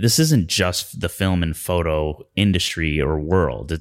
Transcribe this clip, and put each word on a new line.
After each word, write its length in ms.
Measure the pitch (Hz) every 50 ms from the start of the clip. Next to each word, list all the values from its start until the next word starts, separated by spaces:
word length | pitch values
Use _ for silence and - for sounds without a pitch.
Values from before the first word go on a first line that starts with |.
this 180 | 101 120 - -
isn't 280 | 160 156 156 120 90
just 520 | 82 - - 92 90 90 - - - - -
the 120 | - 85
film 320 | - - 98 95 92 90 85
and 120 | 82 80
photo 720 | - - - 90 87 82 82 78 78 76 76 76 - - _ _
industry 640 | 90 104 101 92 87 - - - 85 82 78 76 76
or 220 | 67 73 78 76
world. 560 | 76 80 92 95 85 69 60 50 57 71 82 82